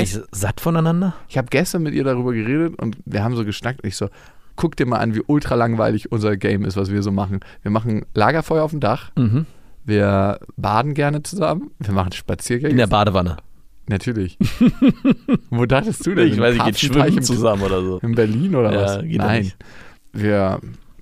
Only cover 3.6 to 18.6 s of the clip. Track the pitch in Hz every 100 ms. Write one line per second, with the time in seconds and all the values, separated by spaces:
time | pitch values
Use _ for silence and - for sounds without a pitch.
3.6 | 120 131 101 - 101 - - - - -
4.6 | 165 - 127 117 113 110 - 147 - 120
5.6 | 117 113 110 107 - 113 107 98 101 101
6.6 | 104 95 95 101 101 98 92 98 - -
7.6 | 107 107 113 107 - - 107 160 - 160
8.6 | 156 151 104 127 - - 117 120 160 -
9.6 | - - - 104 101 98 98 - - -
10.6 | 98 107 143 147 143 147 - 190 156 160
11.6 | 294 - 101 95 90 - - - - 120
12.6 | 151 127 104 104 104 92 87 69 - -
13.6 | - - - 98 123 110 92 - - -
14.6 | 233 - 269 - 277 - - 254 - 117
15.6 | 120 135 214 - 165 190 120 107 120 120
16.6 | 120 104 143 139 143 - 127 117 113 98
17.6 | 98 95 92 92 117 117 110 110 190 147